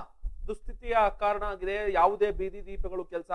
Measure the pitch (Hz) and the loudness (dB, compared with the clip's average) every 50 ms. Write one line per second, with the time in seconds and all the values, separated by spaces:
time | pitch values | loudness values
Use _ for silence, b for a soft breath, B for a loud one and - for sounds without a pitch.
0 | - - - - - - - - - - 214 - - - - - 247 233 233 226 | 12 4 -8 -8 -8 -6 -6 -4 -6 -6 -6 -6 -8 -10 -10 -8 -4 2 4 4
1 | 214 202 208 - 208 208 208 202 208 208 196 180 185 190 202 214 214 202 185 165 | 4 4 2 0 0 0 0 0 -2 -4 -4 -4 -4 -2 -2 0 -2 2 4 6
2 | 170 190 208 202 202 208 - - 190 196 202 208 - 190 196 190 - 185 190 185 | 6 6 6 4 2 2 2 -2 -4 -4 -6 -10 -12 -8 -6 -4 -4 -4 -4 -6
3 | 175 - 175 170 - - | -6 -6 -8 -8 -4 -2